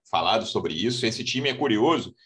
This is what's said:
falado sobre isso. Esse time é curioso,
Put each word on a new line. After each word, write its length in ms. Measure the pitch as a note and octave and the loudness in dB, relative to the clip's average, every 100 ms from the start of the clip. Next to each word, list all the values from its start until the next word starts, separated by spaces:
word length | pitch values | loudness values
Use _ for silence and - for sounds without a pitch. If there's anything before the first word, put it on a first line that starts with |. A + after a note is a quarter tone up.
| _ | _
falado 360 | E2+ F2 A2+ G#2+ | 0 2 0 0
sobre 280 | G#2 E2 | -4 -2
isso. 320 | D#2+ A2+ B2 A2+ | -2 -2 0 -2
Esse 180 | - | -2
time 260 | - B2+ C#3 | -4 -2 -2
é 40 | |
curioso, 600 | B2+ C#3+ G#2+ D3 D3+ - - | 0 0 4 4 2 -2 -14